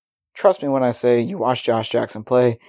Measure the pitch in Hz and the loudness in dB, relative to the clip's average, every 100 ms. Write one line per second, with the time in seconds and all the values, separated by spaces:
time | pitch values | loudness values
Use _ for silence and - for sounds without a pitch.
0 | _ _ _ - 196 185 143 135 123 117 | _ _ _ 0 2 2 -2 0 0 0
1 | 123 120 110 196 117 123 - 113 110 117 | 2 2 0 -2 -2 -2 0 -2 0 -4
2 | 113 107 101 123 123 113 | -4 -8 -2 2 2 0